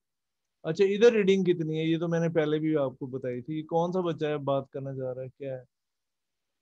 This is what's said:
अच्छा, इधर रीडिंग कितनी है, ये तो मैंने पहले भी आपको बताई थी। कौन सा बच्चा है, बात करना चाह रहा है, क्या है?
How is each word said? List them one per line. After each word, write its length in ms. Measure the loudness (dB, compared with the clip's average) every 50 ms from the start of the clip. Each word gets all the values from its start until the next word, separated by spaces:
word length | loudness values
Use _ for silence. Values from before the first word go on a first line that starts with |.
| _ _ _ _ _ _ _ _ _ _ _ _ -8
अच्छा, 200 | -4 0 2 2
इधर 280 | 2 4 6 6 6
रीडिंग 340 | 6 6 4 4 4 4 4
कितनी 320 | 2 2 0 0 -4 -2 -2
है, 100 | 0 0
ये 100 | 0 0
तो 100 | 0 0
मैंने 200 | 0 0 0 0
पहले 300 | 2 0 2 2 0 0
भी 160 | 0 0 0
आपको 320 | 0 0 -2 -4 -6 -10
बताई 360 | -8 -8 -6 -6 -6 -6 -6
थी। 200 | -8 -8 -8 -8
कौन 300 | -6 -2 -2 -2 0 0
सा 80 | -2 -2
बच्चा 280 | -2 -2 -2 -2 -4 -4
है, 100 | -4 -4
बात 300 | -2 -2 -2 -2 -2 -6
करना 220 | -10 -10 -10 -10 -8
चाह 180 | -8 -8 -8
रहा 100 | -8 -8
है, 60 | -10 -14
क्या 280 | -12 -12 -12 -10 -10
है? 80 | -12 -14 _ _ _ _ _ _ _ _ _ _ _ _ _ _ _ _ _ _ _